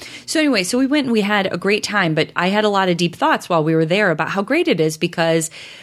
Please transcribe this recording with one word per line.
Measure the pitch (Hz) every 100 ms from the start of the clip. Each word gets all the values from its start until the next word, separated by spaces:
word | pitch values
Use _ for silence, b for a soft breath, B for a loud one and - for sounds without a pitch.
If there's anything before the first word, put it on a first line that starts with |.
| B B -
So | 330
anyway, | 302 233
so | 180 247
we | 262
went | 302 254
and |
we | 233
had | 208 208 190
a | 175
great | 190 208
time, | 208 208 175
but | 156 143 -
I | 175
had | 208 214
a |
lot | 196 190
of | 175
deep | 175 175
thoughts | 302 277 -
while | 170
we | 156 160
were | 160
there | 185 208
about | 156 156
how | 185
great | 196 294 349
it | 190
is | 160 160
because, | 175 175 165 165 160 B B B